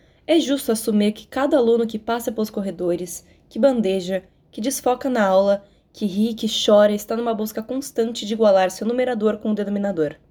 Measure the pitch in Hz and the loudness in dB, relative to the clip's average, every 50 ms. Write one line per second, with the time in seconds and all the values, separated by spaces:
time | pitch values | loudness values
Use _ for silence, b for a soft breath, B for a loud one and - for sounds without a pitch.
0 | b b b b b - 320 330 247 240 285 269 - - 226 220 - 233 208 208 | b b b b b 2 2 2 2 2 -2 -2 0 -2 -2 -2 0 0 2 2
1 | 208 208 214 - - - - 262 269 294 320 277 240 226 233 226 233 220 - 214 | 2 2 0 -4 -8 -8 -4 -2 0 2 2 4 4 4 2 2 2 -2 -6 -6
2 | - - 233 240 233 254 220 220 214 214 - 214 196 196 175 160 180 170 175 165 | -6 -4 -4 -4 -4 -4 -4 -4 -4 -4 -4 -6 -6 -6 -6 -4 -2 -2 -2 -2
3 | 180 175 - - b b b b b _ - 226 226 277 262 240 202 190 190 190 | -4 -8 -12 -14 b b b b b _ -2 2 2 4 4 2 0 0 0 -2
4 | 180 180 190 185 - _ _ _ _ _ - - 214 269 262 - - 254 247 247 | -2 -2 -4 -6 -6 _ _ _ _ _ -12 -8 -6 -6 -4 -2 0 0 0 0
5 | - 277 247 233 208 190 190 190 196 202 202 202 b b b b b _ _ - | -2 -2 0 0 2 4 4 4 4 4 2 0 b b b b b _ _ -6
6 | 214 196 175 202 220 233 220 226 - 214 - - - - 208 208 208 208 208 208 | -6 -4 -2 0 -2 -2 -2 -4 -4 -4 -4 -2 2 4 6 6 6 4 2 -2
7 | - - 226 226 240 233 226 208 214 214 - 220 220 - 254 269 269 - - - | -4 -6 -6 -4 -2 -2 -2 -4 -4 -6 -8 -8 -8 -8 -8 -8 -8 -6 -4 -4
8 | 226 233 233 - 220 208 226 214 220 208 190 190 185 185 185 - 214 220 240 254 | -4 -4 -4 -6 -6 -4 0 2 4 4 6 4 4 2 0 -4 -4 -2 -2 -2
9 | 254 254 247 214 208 214 214 214 - 220 208 208 202 202 202 202 202 202 190 160 | -2 -2 -2 0 0 0 -2 -2 -2 -4 -2 -2 -2 -4 -4 -4 -2 -2 -2 -2
10 | 156 143 - - _ _ | -2 -2 -4 -8 _ _